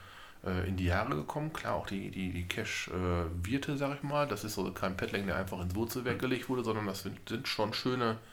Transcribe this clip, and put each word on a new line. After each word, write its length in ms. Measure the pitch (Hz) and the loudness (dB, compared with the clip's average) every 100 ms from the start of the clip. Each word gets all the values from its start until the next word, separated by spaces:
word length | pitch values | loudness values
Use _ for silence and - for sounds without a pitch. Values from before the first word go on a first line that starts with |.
| - - - - | -12 -16 -18 -8
äh, 240 | 92 92 92 | -2 0 2
in 80 | 92 | 2
die 80 | |
Jahre 320 | 90 90 113 76 | 4 4 4 0
gekommen. 360 | - 151 156 | -2 -2 -2
Klar, 220 | - - | -4 -2
auch 120 | 78 - | -2 0
die, 240 | 98 101 | -4 -4
die, 220 | 95 92 | -2 -2
die 140 | 90 87 | -2 -2
Cache, 440 | - 104 - - | -2 -2 -2 -2
äh, 560 | 90 90 87 85 87 90 | 0 2 2 2 0 0
Wirte, 300 | 135 143 139 | 0 0 0
sag 200 | 139 143 | 0 -2
ich 60 | |
mal, 240 | 143 147 143 | 0 2 2
das 180 | 101 | 0
ist 100 | 107 | -2
so 160 | 101 95 | 0 -2
kein 240 | 95 95 92 | 0 -2 0
Paddling, 300 | 117 95 98 | 0 0 2
der 100 | 82 | 0
einfach 240 | 95 92 | 0 -2
ins 140 | 90 | -2
Wurzelwerk 440 | 101 117 127 123 117 | 0 0 0 0 2
gelegt 300 | 131 127 - | 2 2 0
wurde, 160 | 127 | 0
sondern 220 | 113 110 104 | 2 2 0
das 160 | 95 | -2
sind, 260 | 98 - - | -6 -8 -4
sind 200 | 113 - | -4 -2
schon 260 | - 101 | 2 2
schöne 440 | - 131 127 117 110 - | 2 2 4 4 2 -4